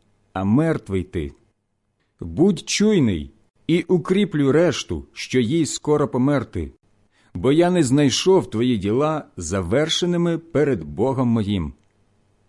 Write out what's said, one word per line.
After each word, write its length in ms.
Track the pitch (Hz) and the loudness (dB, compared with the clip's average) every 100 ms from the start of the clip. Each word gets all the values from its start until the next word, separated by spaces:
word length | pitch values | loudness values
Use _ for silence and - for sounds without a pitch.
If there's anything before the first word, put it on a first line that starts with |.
| _ _ _ | _ _ _
а 100 | 95 | -4
мертвий 600 | 98 123 160 147 - 95 | 2 2 2 -2 -4 -6
ти. 300 | 82 87 73 - _ _ _ _ _ _ _ - | -4 -6 -8 -12 _ _ _ _ _ _ _ -14
Будь 500 | 85 82 190 160 - | -10 0 2 0 -4
чуйний 640 | - 208 202 117 82 71 _ _ _ - | 0 2 4 2 0 -6 _ _ _ -2
і 140 | 175 | -2
укріплюй 680 | - 180 - 196 202 151 139 | 0 -2 0 0 0 0 2
решту, 540 | 143 175 - - 80 - | 2 2 0 -6 -10 -10
що 260 | - - 127 | -16 -4 -2
їй 260 | 113 165 147 | 0 0 -2
скоро 420 | - - 147 139 | -4 -2 0 0
померти, 640 | 127 135 143 - 95 71 - _ _ _ _ _ | 0 0 0 -4 -8 -8 -12 _ _ _ _ _
бо 180 | 90 113 | -4 0
я 200 | 151 175 | 4 4
не 120 | 180 | 2
знайшов 680 | 131 139 143 - 185 185 - | 2 4 2 2 4 2 2
твої 280 | 107 127 110 | -2 0 0
діла 480 | 98 120 151 156 - - | 0 0 0 -4 -8 -12
завершеними 1000 | 82 98 85 127 156 - 175 175 170 165 | -6 -4 0 0 0 0 0 0 0 -2
перед 460 | - 135 147 104 | -2 0 0 0
Богом 440 | 76 73 131 131 123 | -4 -2 -2 0 0
моїм. 460 | 113 101 101 76 - _ _ _ _ _ _ | 0 0 -2 -4 -10 _ _ _ _ _ _